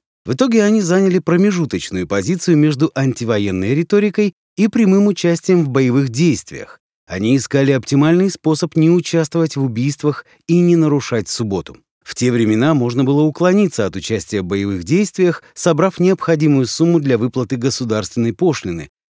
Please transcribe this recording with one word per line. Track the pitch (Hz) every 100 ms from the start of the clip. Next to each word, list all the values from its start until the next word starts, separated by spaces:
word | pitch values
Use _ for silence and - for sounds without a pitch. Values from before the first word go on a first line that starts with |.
| _ _ -
В |
итоге | 131 262 226
они | 208 220
заняли | 170 185 196 180
промежуточную | 170 175 202 180 143 90 - 92 90
позицию | 98 98 185 - 151
между | 151 135 139
антивоенной | 135 135 123 113 107 101 92 98
риторикой | 143 170 202 208 214 208 - _ -
и | 208
прямым | 233 202 196 208
участием | 180 170 170 - 180
в | 143
боевых | 131 127 131 135
действиях. | 113 175 107 - 65 - - _ _ -
Они | 92 110
искали | 135 - 139 139
оптимальный | 131 - 143 156 175 190
способ | - 156 156 170 165
не | 160
участвовать | 175 - 165 156 165 160 143
в |
убийствах | 135 110 139 143 147 139 - _ -
и | 175
не | 175 170
нарушать | 156 143 - 117 -
субботу. | - 107 98 - - _ _
В | -
те | - 123
времена | 120 110 110 143
можно | 147 120 120
было | 131 143
уклониться | 156 147 180 196 190 - 98
от | 95
участия | - 110 - 104
в |
боевых | 90 101 101 95
действиях, | 82 180 202 - 180 160 _
собрав | - 175 151 190 -
необходимую | 180 185 - 156 156 135 123
сумму | - 165 170
для | 139 117
выплаты | 120 131 117 131
государственной | 131 - 120 107 - 120 117
пошлины, | 113 175 135 92 82 69 _ _